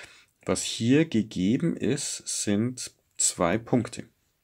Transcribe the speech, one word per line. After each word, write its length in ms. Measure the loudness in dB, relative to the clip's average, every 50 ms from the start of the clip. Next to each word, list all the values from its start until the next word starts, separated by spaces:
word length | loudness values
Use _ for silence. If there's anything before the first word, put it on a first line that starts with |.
| -18 -18 -20 -20 -20 _ _ _ _
Was 180 | -2 -2 -2 -2
hier 400 | -6 -4 -2 2 4 4 4 4
gegeben 720 | 4 2 0 0 0 -2 0 2 2 2 2 2 0 -2
ist, 500 | 0 -2 -2 -2 -2 -4 -6 -8 -10 -8
sind 640 | -8 -6 -4 -2 0 2 2 2 0 -2 -6 -12 -14 -14 _ _ _ _ -2
zwei 400 | -2 -2 2 2 2 2 2 0
Punkte. 480 | 0 2 2 2 2 0 -6 -12 -14 -16 _ _ _ _ _ _